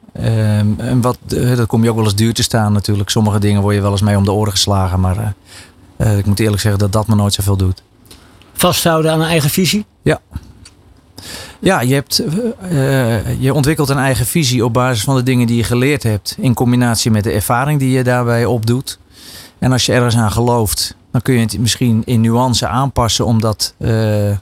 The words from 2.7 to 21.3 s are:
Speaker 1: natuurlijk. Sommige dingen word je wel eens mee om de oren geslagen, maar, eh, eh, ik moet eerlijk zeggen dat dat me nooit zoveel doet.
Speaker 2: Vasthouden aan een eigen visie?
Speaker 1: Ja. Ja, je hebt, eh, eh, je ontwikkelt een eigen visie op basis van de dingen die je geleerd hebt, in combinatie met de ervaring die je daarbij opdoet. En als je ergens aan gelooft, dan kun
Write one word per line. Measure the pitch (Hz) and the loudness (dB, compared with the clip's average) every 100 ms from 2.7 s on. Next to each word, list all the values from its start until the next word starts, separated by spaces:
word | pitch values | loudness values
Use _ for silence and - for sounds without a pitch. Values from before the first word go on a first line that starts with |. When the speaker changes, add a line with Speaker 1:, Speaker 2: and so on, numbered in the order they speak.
Speaker 1:
natuurlijk. | 104 101 101 101 | 0 0 -2 0
Sommige | 113 104 104 | 0 0 2
dingen | 104 101 | 2 2
word | 101 101 | 2 0
je | |
wel | 101 | 0
eens | 101 | 0
mee | 104 101 | 2 2
om | 98 | 2
de | |
oren | 101 104 | 0 -2
geslagen, | 95 - 98 95 92 | -2 0 0 0 0
maar, | 92 95 | 0 -2
eh, | 107 - - - - - - - 113 | -4 -6 -14 -20 -20 -20 -16 -4 0
eh, | 101 | 0
ik | 98 | 0
moet | 98 | 0
eerlijk | 110 101 | 0 0
zeggen | 107 101 | 0 0
dat | 104 | 0
dat | 107 107 | 0 2
me | 104 | 2
nooit | 101 | 2
zoveel | - 101 98 | 0 0 2
doet. | 92 92 _ _ - - - - - | 0 -2 _ _ -20 -20 -20 -20 -16
Speaker 2:
Vasthouden | - 180 - 170 160 160 | -2 -2 0 0 2 2
aan | 160 | 0
een | 160 | 0
eigen | 170 143 | 0 0
visie? | - 180 208 - _ | 0 0 -2 -4 _
Speaker 1:
Ja. | - 151 _ - - - - _ - - _ - - - - - | -2 -2 _ -16 -16 -20 -20 _ -20 -20 _ -20 -18 -16 -18 -4
Ja, | 175 180 | 0 0
je | 123 | 2
hebt, | 139 - - 214 175 240 - | 0 -2 -4 -2 -2 -4 -6
eh, | 185 151 135 135 117 113 | -4 0 2 2 0 0
eh, | 120 123 | -2 -2
je | 131 | 0
ontwikkelt | 139 135 160 139 | 0 0 0 0
een | 139 | 0
eigen | 135 117 120 | 0 0 0
visie | 175 135 123 117 | 0 0 0 0
op | |
basis | 117 127 120 | 0 0 -2
van | 117 135 | 0 0
de | |
dingen | 127 127 117 | 2 2 2
die | 117 | 0
je | |
geleerd | 104 120 131 147 | 0 0 0 0
hebt, | 117 104 - - | 0 -2 -4 -2
in | 127 | 0
combinatie | 117 123 123 120 113 120 | 2 2 2 2 0 0
met | 107 | 0
de | 104 | 0
ervaring | 107 - 120 139 147 | -2 0 0 0 0
die | 131 | 2
je | 131 | 2
daarbij | 123 123 120 117 117 | 2 0 0 0 0
opdoet. | 120 110 127 - - _ - - - - - | 0 0 -2 -4 -14 _ -20 -20 -20 -18 -4
En | 127 | 0
als | 127 - | 0 2
je | |
ergens | 120 120 113 | 2 2 2
aan | 107 | 0
gelooft, | 101 120 120 104 - - - _ | 0 0 0 -2 -4 -8 -10 _
dan | 131 | -4
kun | - | 0